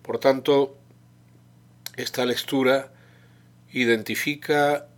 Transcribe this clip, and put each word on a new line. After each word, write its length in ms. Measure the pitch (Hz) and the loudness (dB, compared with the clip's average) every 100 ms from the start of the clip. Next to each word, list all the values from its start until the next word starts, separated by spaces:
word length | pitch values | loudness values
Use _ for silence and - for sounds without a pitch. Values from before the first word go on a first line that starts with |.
Por 180 | - 113 | -8 0
tanto, 580 | 139 135 127 139 139 - _ _ _ _ _ _ _ _ _ _ - - | 2 2 2 2 2 -6 _ _ _ _ _ _ _ _ _ _ -16 -12
esta 300 | 120 - 123 | -8 -4 -2
lectura 680 | 120 - 139 127 135 135 - - _ - _ _ _ _ | -4 -2 0 2 2 -2 -20 -20 _ -20 _ _ _ _
identifica 1160 | 127 120 113 107 107 - 147 - 151 147 147 - | -2 2 2 0 -6 -6 -6 -2 2 2 0 -6